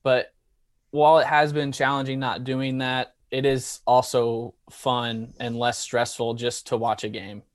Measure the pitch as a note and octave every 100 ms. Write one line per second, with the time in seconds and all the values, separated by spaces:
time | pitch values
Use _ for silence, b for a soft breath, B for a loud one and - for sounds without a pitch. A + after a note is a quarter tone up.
0 | C#3 B2 - _ _ _ _ _ _ D3
1 | D3+ D#3+ B2 D3+ D3+ D3 C#3+ C3+ C3+ C#3
2 | C3+ C3+ C3 F2+ B2+ C3 C3+ C3 C3 B2+
3 | B2 _ _ C3+ C#3 C3+ - - - B2+
4 | B2 B2+ A#2 A2+ A#2 _ _ - C3+ B2
5 | A#2+ A2+ A2+ - A#2+ A#2 A#2+ B2 - A#2+
6 | A#2+ - A#2 A#2 A#2+ - - A#2+ A#2 A2
7 | A#2 G#2+ G2 G2+ _